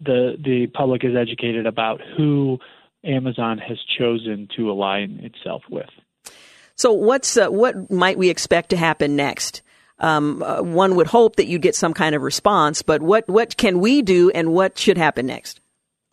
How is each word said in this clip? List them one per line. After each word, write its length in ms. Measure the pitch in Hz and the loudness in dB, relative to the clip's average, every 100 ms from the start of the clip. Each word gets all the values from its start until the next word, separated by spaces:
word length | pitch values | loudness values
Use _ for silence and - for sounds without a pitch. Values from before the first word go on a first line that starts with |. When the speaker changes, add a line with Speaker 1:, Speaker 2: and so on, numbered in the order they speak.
Speaker 1:
the, 340 | 143 123 123 - | -2 0 0 -2
the 240 | 139 123 120 | -2 -2 -2
public 320 | - 135 123 127 | -2 -2 0 -2
is 100 | 123 | -2
educated 500 | 117 117 117 113 113 | -4 -6 -6 -4 -4
about 360 | 110 113 - - - | -4 -4 -6 -10 -2
who 420 | 151 143 135 127 - _ _ _ 160 | 0 0 -2 -4 -10 _ _ _ -6
Amazon 540 | 131 131 117 113 107 | -4 -4 -4 -4 -6
has 180 | - 113 - - | -8 -12 -8 -2
chosen 520 | 120 117 113 104 101 - | -2 -2 -4 -10 -10 -6
to 120 | 107 | -4
align 520 | 98 98 101 101 104 | -2 -2 -4 -6 -10
itself 380 | - - 87 - - | -16 -14 -12 -12 -10
with. 200 | - - _ _ _ - - - _ _ - | -12 -12 _ _ _ -20 -20 -20 _ _ -2
Speaker 2:
So 160 | 247 | 0
what's, 460 | 202 208 262 - 240 | 2 2 2 0 2
uh, 100 | 175 | 2
what 420 | 196 247 190 185 | 2 0 0 -4
might 280 | 185 185 185 | 0 0 2
we 120 | 180 | 0
expect 420 | 165 - 175 - | 0 0 0 0
to 40 | 175 | 0
happen 400 | 165 156 147 143 | 0 0 0 0
next? 460 | 143 - - - _ _ _ - | -2 -4 -10 -12 _ _ _ -4
Um, 400 | 160 151 147 - | 0 0 0 -4
uh, 200 | 151 147 | -6 -4
one 340 | 175 165 190 180 | -2 2 2 4
would 120 | 160 | 4
hope 280 | 240 220 - | 4 4 4
that 120 | 135 | 0
you 120 | 175 | 2
get 160 | 175 - | 0 0
some 180 | 170 | -2
kind 220 | 156 160 147 | 0 0 0
of 60 | |
response, 600 | 135 - 208 190 151 156 | -4 0 2 4 2 0
but 200 | - 151 | 0 0
what, 260 | 160 214 196 | 2 2 4
what 300 | 208 233 - | 2 2 0
can 240 | 220 180 | 0 2
we 200 | 214 285 | 2 2
do 280 | 190 180 180 | 4 6 6
and 240 | 165 165 | 4 0
what 240 | 175 190 - | 2 0 0
should 200 | 214 175 | 2 2
happen 280 | 156 - 127 | 2 0 -6
next? 340 | 120 - - _ _ _ _ _ | -8 -14 -20 _ _ _ _ _